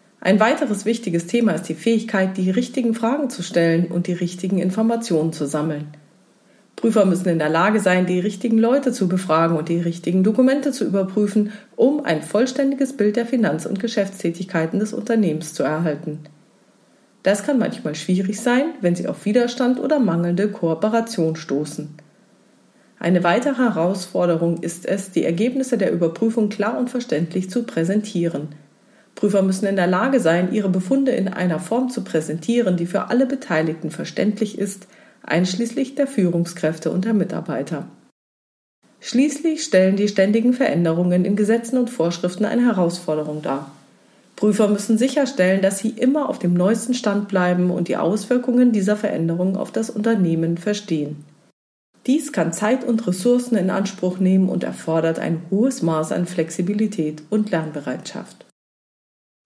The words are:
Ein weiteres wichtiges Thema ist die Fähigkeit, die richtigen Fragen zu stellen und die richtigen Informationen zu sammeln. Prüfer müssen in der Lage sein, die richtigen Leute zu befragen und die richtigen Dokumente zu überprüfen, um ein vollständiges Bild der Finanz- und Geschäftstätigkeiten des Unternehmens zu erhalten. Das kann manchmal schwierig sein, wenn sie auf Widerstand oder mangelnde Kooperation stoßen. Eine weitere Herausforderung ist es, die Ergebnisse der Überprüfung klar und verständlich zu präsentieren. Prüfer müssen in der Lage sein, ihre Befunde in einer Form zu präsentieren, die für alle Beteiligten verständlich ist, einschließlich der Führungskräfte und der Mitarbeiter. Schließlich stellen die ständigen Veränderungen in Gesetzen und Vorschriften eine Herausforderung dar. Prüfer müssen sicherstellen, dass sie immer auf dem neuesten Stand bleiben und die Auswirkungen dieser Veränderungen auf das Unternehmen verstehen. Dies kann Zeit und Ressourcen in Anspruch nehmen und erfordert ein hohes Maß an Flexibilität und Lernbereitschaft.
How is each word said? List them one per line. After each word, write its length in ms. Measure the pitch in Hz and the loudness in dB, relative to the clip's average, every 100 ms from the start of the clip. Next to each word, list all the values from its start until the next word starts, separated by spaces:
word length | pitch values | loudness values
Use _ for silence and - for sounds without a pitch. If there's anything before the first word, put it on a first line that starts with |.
| _ _ | _ _
Ein 180 | 180 202 | 2 4
weiteres 460 | 220 330 240 208 214 | 4 4 0 -2 -2
wichtiges 400 | 226 - 165 165 | -2 0 -2 0
Thema 260 | 240 220 | 0 2
ist 160 | 165 - | 0 -4
die 60 | |
Fähigkeit, 640 | 165 226 226 - 196 190 190 | -4 0 0 0 0 0 0
die 120 | 185 | 0
richtigen 440 | 190 247 - 226 | 0 0 -2 -2
Fragen 340 | 220 226 294 262 | 0 0 0 -4
zu 140 | - | -6
stellen 460 | - 175 170 165 175 | -2 2 4 2 2
und 180 | 175 175 | -2 -2
die 80 | |
richtigen 420 | 175 175 - 190 190 | -2 -4 -4 -2 0
Informationen 800 | 185 202 226 226 - 160 160 | 0 0 0 0 0 0 0
zu 120 | - 143 | -2 -4
sammeln. 420 | 151 156 147 151 - _ _ _ _ _ _ _ - | -2 -2 -4 -8 -16 _ _ _ _ _ _ _ -2
Prüfer 280 | 226 220 | 0 4
müssen 240 | 190 180 180 | 4 2 0
in 100 | 165 | 0
der 120 | 151 | 2
Lage 280 | 160 196 214 | 2 2 4
sein, 280 | 190 180 180 | 4 2 2
die 140 | 180 | 0
richtigen 360 | 202 - 233 220 | 0 -2 0 2
Leute 340 | 226 277 262 | 4 2 0
zu 160 | 240 180 | 0 0
befragen 520 | 185 180 160 165 165 | 0 2 2 4 2
und 100 | 165 | 0
die 120 | 170 | -2
richtigen 440 | 170 170 - 185 | -2 -2 0 2
Dokumente 480 | 190 220 262 285 285 | 4 4 4 4 0
zu 140 | - 196 | -2 -2
überprüfen, 640 | 196 190 208 208 214 208 - - - | 0 0 0 2 2 0 -4 -16 2
um 260 | 262 302 285 | 4 4 0
ein 160 | 156 | -2
vollständiges 720 | - 208 254 - 277 262 269 - | 0 0 0 2 0 0 -2 0
Bild 200 | 208 220 | 0 0
der 100 | 233 | 0
Finanz- 400 | 247 180 156 156 | 0 0 0 -4
und 140 | 190 | -4
Geschäftstätigkeiten 1000 | 226 214 190 - 170 165 180 170 160 185 | -4 -2 -2 -2 -4 -4 -4 -2 0 0
des 140 | 208 | -2
Unternehmens 580 | - 208 226 185 151 - | -4 -2 2 2 0 -6
zu 100 | - | -4
erhalten. 580 | 139 156 170 143 - 151 - - _ _ _ _ _ _ _ _ | -2 0 -2 -2 -6 -10 -12 -20 _ _ _ _ _ _ _ _
Das 200 | 185 202 | 0 0
kann 160 | - 262 | 0 0
manchmal 360 | - - 151 156 | 0 -4 -8 -8
schwierig 440 | - 185 190 214 | -2 0 0 -2
sein, 220 | 247 247 320 - | 0 2 0 0
wenn 160 | 180 175 | -2 0
sie 100 | 175 | -4
auf 200 | - 208 | -6 0
Widerstand 520 | 226 240 - 247 254 | 2 2 0 0 0
oder 200 | 277 294 | 0 2
mangelnde 500 | 208 170 175 175 208 | 2 2 0 0 -2
Kooperation 880 | - 165 165 214 226 226 - 160 160 | -2 -2 0 0 0 -2 -2 -2 -2
stoßen. 540 | - 139 147 - 147 - - _ _ _ _ _ _ _ _ - | -4 -4 -4 -8 -12 -14 -20 _ _ _ _ _ _ _ _ -6
Eine 240 | 170 180 | 0 2
weitere 360 | 175 202 285 247 | 4 2 2 0
Herausforderung 1040 | 247 160 175 202 - 185 175 165 170 170 | 0 2 0 -2 -4 0 2 2 0 0
ist 240 | 170 - - | -4 -8 -4
es, 240 | 196 - | -4 -2
die 140 | - | -2
Ergebnisse 520 | - 170 240 269 262 214 | 0 0 0 0 -2 0
der 160 | 185 | 0
Überprüfung 560 | 175 165 165 226 226 208 | 2 0 0 0 2 0
klar 300 | 208 208 262 | 0 -2 -2
und 100 | 240 | -4
verständlich 640 | 254 233 156 170 185 190 | -4 -4 -2 -2 -4 -4
zu 140 | 247 | -4
präsentieren. 840 | 233 - 165 208 208 175 170 147 151 - - _ _ _ _ - | -4 -2 0 0 -2 -2 -2 -4 -10 -14 -20 _ _ _ _ -2
Prüfer 260 | 208 196 | 0 2
müssen 240 | 190 185 202 | 2 0 0
in 100 | 190 | 0
der 100 | 180 | 2
Lage 320 | 180 254 269 | 2 2 2
sein, 320 | 165 170 180 | 4 2 2
ihre 200 | 214 196 | 0 0
Befunde 400 | 185 180 269 269 | 0 2 2 2
in 180 | - 196 | 0 -2
einer 300 | 190 180 160 | 0 -2 -2
Form 320 | - 233 254 | -2 -2 0
zu 140 | - | -4
präsentieren, 760 | 190 160 156 165 - 240 208 175 | -2 -2 -2 -6 0 2 2 0
die 80 | 175 | 0
für 240 | 202 - | -2 0
alle 160 | 247 254 | 0 2
Beteiligten 640 | 269 - 160 160 160 - | -2 -2 0 0 -2 -8
verständlich 680 | - - - 202 208 208 - | -8 -8 -2 0 0 -4 -4
ist, 280 | 190 - - - - _ | -6 -6 -16 -20 -20 _
einschließlich 720 | - 165 185 - 233 - 262 - | -2 0 0 0 -4 -2 -4 -2
der 100 | 277 | -2
Führungskräfte 840 | - 180 175 170 - 156 175 165 | 2 2 2 -2 -2 -4 -2 -4
und 140 | 185 | -2
der 80 | 220 | 0
Mitarbeiter. 720 | 214 185 - 160 131 139 151 - - _ _ _ _ _ _ _ _ _ _ | 0 0 -4 -6 -6 -4 -6 -8 -16 _ _ _ _ _ _ _ _ _ _
Schließlich 640 | - 240 302 - 330 311 | -4 2 2 2 -4 -4
stellen 340 | - 190 190 196 | 2 4 4 4
die 120 | 208 | 0
ständigen 460 | 202 196 220 240 | 2 2 4 2
Veränderungen 720 | 247 269 160 170 165 180 180 180 | 2 2 2 2 2 2 2 2
in 100 | 202 | 2
Gesetzen 400 | 208 233 233 254 | 2 2 0 0
und 140 | 233 | 0
Vorschriften 560 | - 240 - 180 - 208 | 0 -2 0 -4 -2 -2
eine 180 | 240 | 2
Herausforderung 800 | 240 190 170 170 - 156 151 151 | 2 2 0 0 -4 -4 -4 -6
dar. 300 | 147 139 151 - _ _ _ _ _ - | -4 -6 -8 -20 _ _ _ _ _ 0
Prüfer 320 | 208 208 208 | 0 4 2
müssen 280 | 202 - 220 | 2 2 2
sicherstellen, 640 | 269 294 262 - 185 190 | 2 2 0 2 2 4
dass 200 | 190 196 | 2 0
sie 100 | 226 | -4
immer 400 | - 254 302 269 | 0 2 2 0
auf 80 | - | -2
dem 160 | 175 | 0
neuesten 400 | 175 185 233 - | 2 2 2 0
Stand 340 | 247 214 202 202 | -2 0 -2 0
bleiben 420 | 190 180 180 180 | 0 2 2 2
und 180 | 180 175 | 0 -2
die 100 | - | 0
Auswirkungen 720 | 165 208 - 247 247 240 247 | 0 0 0 0 2 4 4
dieser 240 | 214 190 208 | 4 2 0
Veränderungen 580 | 208 - 165 170 185 | 0 -2 -2 0 0
auf 160 | 190 - | -2 -4
das 200 | 226 220 | -4 -4
Unternehmen 640 | 214 220 226 170 160 165 170 | -2 0 2 2 2 0 -2
verstehen. 720 | 208 208 - 160 147 151 - _ _ _ _ _ _ _ - | -2 -4 -2 -4 -4 -8 -16 _ _ _ _ _ _ _ 0
Dies 260 | 294 - | 0 0
kann 220 | - 165 | -2 -2
Zeit 280 | - 208 262 | 0 0 0
und 240 | - 226 - | 0 -2 0
Ressourcen 520 | 185 240 247 - 214 | 0 2 2 2 0
in 100 | 180 | 2
Anspruch 500 | 190 190 - 180 185 | 0 -4 -2 -4 2
nehmen 300 | 185 190 185 | 4 4 4
und 160 | 175 | 0
erfordert 540 | - - - 160 165 160 | -4 -8 -2 0 0 -2
ein 240 | - 165 - | -2 -4 -2
hohes 320 | 196 262 - | 0 0 0
Maß 300 | 170 160 160 | 0 0 -2
an 120 | 180 | -2
Flexibilität 1000 | 175 - 160 - 180 208 214 - 151 151 - | -4 -2 -4 -2 -4 0 -2 -2 -4 -4 -4
und 220 | 214 208 | -2 0
Lernbereitschaft. 960 | 170 156 147 135 127 - - - - - _ _ _ _ _ _ _ _ _ | -2 -4 -8 -8 -8 -8 -12 -14 -20 -20 _ _ _ _ _ _ _ _ _